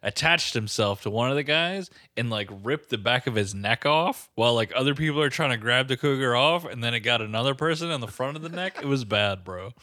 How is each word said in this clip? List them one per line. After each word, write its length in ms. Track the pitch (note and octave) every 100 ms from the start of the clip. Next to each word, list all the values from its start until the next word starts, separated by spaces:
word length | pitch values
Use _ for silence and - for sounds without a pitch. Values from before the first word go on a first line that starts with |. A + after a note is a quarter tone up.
attached 520 | G2+ - D#3+ E3+ -
himself 480 | A#2+ G#2+ - G#2 G2+
to 80 | G#2+
one 180 | A2 B2
of 80 | C#3+
the 60 |
guys 480 | C#3+ D3+ E3+ F#3+ F3+ - - -
and, 140 | A#2
like, 180 | A2 G2+ G2
ripped 260 | G#2+ D3+ -
the 80 | A#2
back 280 | G#2 B2 C3+
of 80 |
his 200 | A2 G2
neck 300 | G2 G2+ A#2
off 460 | C#3+ D#3 F3 C4 - -
while, 180 | A#2
like, 180 | A#2 A2
other 200 | B2+ C3+
people 260 | C#3+ D#3 D3
are 80 | C#3+
trying 220 | - D3
to 80 | A#2
grab 280 | A2+ B2 C3
the 100 | C3
cougar 360 | D3 C3+ C3
off, 300 | A#2+ C#3+ E3+
and 180 | D#3+ A#2
then 120 | A#2
it 60 | A#2
got 200 | A2+ A#2+
another 340 | G#2+ A2 C3
person 360 | C3 D#3 D#3 E3+
in 100 | D3
the 80 | A2
front 300 | - C3 D3+
of 40 |
the 60 | E3
neck. 300 | F3 F#3 -
It 60 | C#3+
was 180 | C#3
bad, 400 | A2 G#2 G#2 F#2+
bro. 280 | F2+ F2+ F#2+ -